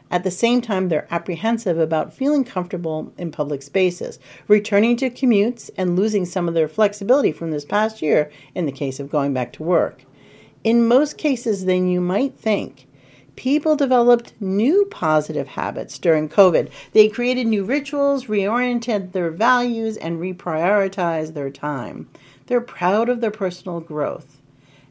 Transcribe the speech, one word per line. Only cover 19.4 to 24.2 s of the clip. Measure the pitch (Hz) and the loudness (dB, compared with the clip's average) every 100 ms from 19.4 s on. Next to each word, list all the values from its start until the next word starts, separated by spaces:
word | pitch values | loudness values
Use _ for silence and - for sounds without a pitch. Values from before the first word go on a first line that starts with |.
| 233 247 247 226 220 214 | 2 2 0 -2 -4 -4
and | 165 165 | -6 -4
reprioritized | 185 175 175 156 175 208 196 190 170 165 156 | -6 -6 -6 -2 2 2 0 -2 -2 -2 -6
their | 160 139 | -6 -8
time. | 135 147 139 104 - - - - - - | -6 -6 -6 -8 -10 -14 -18 -20 -20 -4
They're | 247 | -4
proud | 233 - 180 208 233 | -4 -4 0 0 0
of | 247 | 0
their | 220 | -2
personal | - 190 180 185 170 | -2 -6 -6 -8 -10
growth. | 160 151 123 - | -8 -4 -4 -6